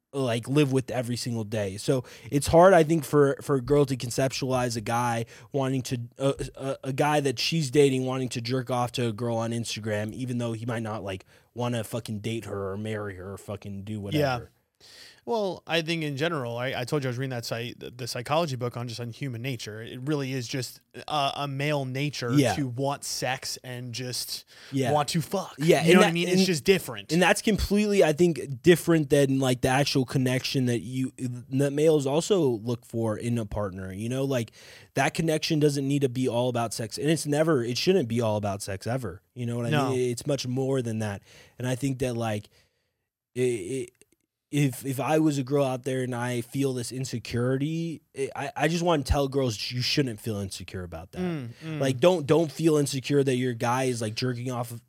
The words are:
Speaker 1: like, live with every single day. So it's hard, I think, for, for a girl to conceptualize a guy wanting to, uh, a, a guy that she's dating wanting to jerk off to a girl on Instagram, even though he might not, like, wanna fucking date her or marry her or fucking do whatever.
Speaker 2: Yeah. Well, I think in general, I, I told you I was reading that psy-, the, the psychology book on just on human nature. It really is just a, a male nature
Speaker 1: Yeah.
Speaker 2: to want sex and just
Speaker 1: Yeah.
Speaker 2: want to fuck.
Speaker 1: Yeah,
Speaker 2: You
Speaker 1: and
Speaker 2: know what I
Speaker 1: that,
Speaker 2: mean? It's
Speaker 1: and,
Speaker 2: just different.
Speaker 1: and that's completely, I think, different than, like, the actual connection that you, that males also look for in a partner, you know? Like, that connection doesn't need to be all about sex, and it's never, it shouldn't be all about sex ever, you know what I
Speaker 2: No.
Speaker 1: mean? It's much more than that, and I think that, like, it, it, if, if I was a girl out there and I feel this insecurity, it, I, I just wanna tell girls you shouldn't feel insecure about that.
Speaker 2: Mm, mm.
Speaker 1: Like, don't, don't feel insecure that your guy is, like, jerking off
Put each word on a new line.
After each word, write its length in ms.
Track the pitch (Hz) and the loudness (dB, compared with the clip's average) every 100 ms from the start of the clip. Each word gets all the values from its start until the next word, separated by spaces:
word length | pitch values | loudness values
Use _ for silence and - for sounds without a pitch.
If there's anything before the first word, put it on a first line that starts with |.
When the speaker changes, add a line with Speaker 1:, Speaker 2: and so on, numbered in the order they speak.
| _ | _
Speaker 1:
like, 360 | 139 131 117 113 | -4 0 0 2
live 240 | 143 139 | 4 4
with 180 | 131 - | 2 0
every 240 | 123 120 | -4 -4
single 300 | 120 127 117 | -4 -4 -4
day. 320 | 104 110 101 95 | -4 -2 -4 -2
So 260 | - 135 - - 117 | 0 0 -2 -12 -4
it's 160 | 139 - | -2 6
hard, 260 | 165 180 | 8 10
I 80 | 180 | 10
think, 220 | 156 165 | 6 2
for, 320 | 131 147 139 139 | 4 6 6 4
for 120 | - | -2
a 60 | 139 | -2
girl 260 | 123 147 139 | 2 2 4
to 100 | 131 | 0
conceptualize 800 | 123 127 135 - 131 127 123 117 | -4 -2 -2 -2 -2 0 0 -4
a 40 | |
guy 460 | 107 117 123 117 117 - - | -2 0 0 -2 -4 -10 -8
wanting 300 | 143 131 135 | -4 -2 -2
to, 180 | 123 131 120 - | -2 -6 -6 -4
uh, 140 | 139 135 131 - | -2 -2 -6 -8
a, 200 | 135 131 | -8 -6
a 100 | 135 | -4
guy 280 | 131 147 147 | 0 2 2
that 180 | 135 117 | 2 0
she's 320 | - 165 139 | 0 0 2
dating 340 | 143 139 131 131 | 6 6 4 0
wanting 220 | 131 127 | -2 -4
to 100 | 127 | -4
jerk 320 | 113 131 123 | -4 -4 -2
off 180 | 123 120 | -2 -2
to 140 | - 120 | -2 -2
a 60 | |
girl 240 | 107 117 113 | -2 -2 -2
on 160 | 117 | -2
Instagram, 600 | 117 110 113 110 104 107 | -4 -4 -6 -2 -2 -4
even 260 | 107 127 120 | -6 -6 -4
though 140 | 120 | -4
he 140 | 110 117 | -4 -4
might 160 | 117 | -4
not, 220 | 110 98 | -4 -6
like, 200 | 95 95 - - _ | -6 -8 -12 -20 _
wanna 300 | 113 120 120 | -4 -2 -2
fucking 340 | 107 120 - 107 | -4 -6 -6 -6
date 280 | 110 113 101 | -6 -6 -6
her 260 | 101 98 | -6 -6
or 40 | 98 | -6
marry 380 | 107 107 104 | -6 -6 -8
her 200 | 90 92 | -10 -12
or 40 | 98 | -12
fucking 460 | - 101 104 98 | -12 -12 -10 -10
do 160 | 98 107 | -8 -8
whatever. 500 | 101 151 143 123 - _ _ _ | -4 0 0 0 -6 _ _ _
Speaker 2:
Yeah. 60 | - - - - - | -20 -20 -20 -16 -4
Well, 360 | 233 196 139 - | -2 -2 -4 -2
I 160 | 165 | -2
think 200 | 160 165 | 0 -2
in 140 | 151 135 | -2 -2
general, 400 | 165 160 120 117 | -2 -2 -4 -4
I, 140 | 127 107 | -4 -4
I 80 | |
told 200 | 127 151 | -2 -2
you 40 | 131 | -2
I 20 | |
was 80 | 120 | -4
reading 120 | 135 | -4
that 140 | 120 | -6
psy-, 300 | - 117 120 - | -6 -6 -6 -10
the, 120 | 67 | -14
the 160 | 123 120 | -10 -8
psychology 500 | 123 120 151 170 123 | -8 0 0 0 -2
book 200 | 120 120 | -4 -6
on 120 | 120 | -8
just 120 | 113 | -8
on 100 | 120 | -10
human 320 | 110 143 117 | -8 -8 -6
nature. 400 | 131 120 - 107 | -6 -8 -8 -12
It 180 | 117 127 | -12 -8
really 280 | 127 147 135 | -2 -2 -2
is 160 | 135 117 | -4 -4
just 320 | 139 120 - _ 117 - | -4 -6 -10 _ -16 -4
a, 260 | 151 139 - | 0 0 -2
a 120 | 143 | -6
male 360 | 135 147 147 | -2 0 0
nature 480 | 131 131 147 - 123 | -2 -2 -4 -2 0
Speaker 1:
Yeah. 220 | 139 143 | 4 4
Speaker 2:
to 140 | - 135 | 2 -2
want 360 | 117 139 139 | -2 -2 -4
sex 540 | - - 127 131 - - | -6 -6 -4 -4 -6 -10
and 300 | 131 123 123 | -10 -10 -10
just 520 | 117 127 117 - - - - - | -8 -6 -6 -8 -10 -14 -20 -4
Speaker 1:
Yeah. 200 | 139 123 | 0 2
Speaker 2:
want 160 | 147 147 | 2 2
to 120 | 175 | -2
fuck. 340 | - 196 - - | -2 -4 -4 0
Speaker 1:
Yeah, 240 | 156 170 | 4 6
Speaker 2:
You 80 | 165 | 8
Speaker 1:
and 20 | |
Speaker 2:
know 60 | 185 | 8
what 60 | |
I 40 | 180 | 8
Speaker 1:
that, 60 | |
Speaker 2:
mean? 140 | 170 180 | 4 2
It's 100 | 185 | 4
Speaker 1:
and, 80 | 190 | 4
Speaker 2:
just 180 | 160 | 4
different. 480 | 190 190 - 107 101 | 4 2 0 -10 -2
Speaker 1:
and 80 | 160 | 4
that's 220 | 175 214 | 4 4
completely, 600 | - 196 - 202 214 202 | 2 2 2 2 4 4
I 100 | 160 | 4
think, 500 | 151 175 160 107 123 | 6 4 2 -4 2
different 480 | 175 170 - 165 143 | 6 6 6 2 4
than, 280 | 143 139 135 | 4 4 4
like, 200 | 135 123 | 2 2
the 80 | 131 | 2
actual 360 | 131 147 139 | 2 4 2
connection 640 | 127 139 127 127 - 139 123 | 2 0 2 0 0 0 0
that 140 | 120 | 0
you, 320 | 95 131 131 - 127 123 123 | -2 -4 -4 -4 -8 -8 -4
that 220 | 135 143 | 0 0
males 340 | 143 156 151 135 | 4 4 4 4
also 340 | 147 - 202 | 0 2 2
look 440 | 143 113 117 120 - | 2 0 -2 -6 -4
for 300 | 117 113 104 | -2 -2 -2
in 220 | 120 117 | -2 -2
a 60 | |
partner, 480 | 107 107 104 92 95 | -2 -4 -4 -6 -10
you 160 | 95 113 | -8 -6
know? 160 | 131 | -2
Like, 280 | 139 131 113 - - - - | -2 -2 -4 -10 -20 -20 -6
that 200 | - 143 | -2 0
connection 460 | - 165 156 - 156 | 0 0 0 0 2
doesn't 260 | 147 143 135 | 2 2 0
need 160 | 143 | 2
to 60 | 135 | 0
be 200 | 123 127 | 0 0
all 200 | 117 123 | 0 0
about 260 | 120 117 | 0 -2
sex, 240 | - 113 - | -4 -8 -2
and 100 | 147 | 0
it's 180 | 160 147 | 0 2
never, 360 | 143 160 147 | 2 4 2
it 160 | 117 120 | 0 0
shouldn't 300 | 180 190 123 | 2 4 2
be 120 | 117 | 0
all 160 | 113 104 | 2 0
about 260 | 104 98 | -2 -4
sex 240 | - 95 110 | -6 -6 -4
ever, 360 | 131 110 82 _ | -4 -6 -10 _
you 120 | 123 120 | -8 -6
know 100 | 120 | -4
what 100 | 120 | 0
I 40 | |
Speaker 2:
No. 200 | 147 135 | 0 2
Speaker 1:
mean? 200 | 127 127 | 0 0
It's 160 | 120 - | -2 -2
much 200 | 139 127 | -2 -2
more 340 | 127 135 135 | -2 0 0
than 160 | 117 110 | -2 -2
that, 240 | 107 98 - - - - | -4 -6 -12 -20 -20 -8
and 100 | 123 | -4
I 80 | 127 | -2
think 240 | 139 127 | -2 -2
that, 160 | 131 117 | -2 -2
like, 320 | 113 107 - _ _ _ _ _ _ _ _ | -2 -4 -8 _ _ _ _ _ _ _ _
it, 60 | 123 | -2
it, 500 | 127 117 90 131 113 _ _ _ _ _ _ | 0 0 -4 -6 -8 _ _ _ _ _ _
if, 340 | 143 139 123 | 0 0 0
if 140 | 135 131 | -6 -4
I 220 | 127 156 | 0 2
was 180 | 156 143 | 4 2
a 60 | |
girl 200 | 127 143 | 0 0
out 200 | 135 131 | 0 -2
there 180 | 135 131 | -4 -2
and 100 | 127 | -2
I 280 | 123 123 123 | -4 -2 -4
feel 340 | 117 139 139 | -4 -2 -2
this 160 | 127 120 | -2 -6
insecurity, 1120 | 131 131 123 - 117 123 135 147 165 165 147 - | -6 -6 -8 -4 -2 0 0 -2 -2 -4 -8 -12
it, 180 | - 135 | -6 -6
I, 160 | - 143 - | -6 -8 -2
I 120 | 151 | 0
just 140 | 170 | 2
wanna 220 | 175 160 | 2 2
tell 240 | 135 147 139 | 2 2 2
girls 420 | 135 127 107 - | 2 0 -2 -4
you 100 | 123 | -2
shouldn't 380 | 120 - 139 104 | 0 0 0 -2
feel 180 | 117 101 | -6 -4
insecure 440 | 98 - 92 95 | -4 -8 -10 -10
about 300 | 87 82 87 | -10 -10 -10
that. 80 | - | -6
Speaker 2:
Mm, 280 | 180 160 117 120 | -4 -4 -8 -12
mm. 160 | 160 156 | -10 -2
Speaker 1:
Like, 200 | 135 131 | -2 4
don't, 260 | 175 185 147 | 4 4 4
don't 240 | 156 165 | 2 2
feel 260 | - 160 151 | 0 2 4
insecure 460 | 143 139 - 143 | 2 -2 0 2
that 140 | 135 127 | 4 2
your 160 | 127 | 0
guy 300 | 117 117 127 | 0 0 0
is, 180 | 131 120 | 0 -2
like, 140 | 113 110 | -4 -2
jerking 340 | 127 120 127 | -2 -2 -4
off 220 | 120 117 117 | -6 -6 -10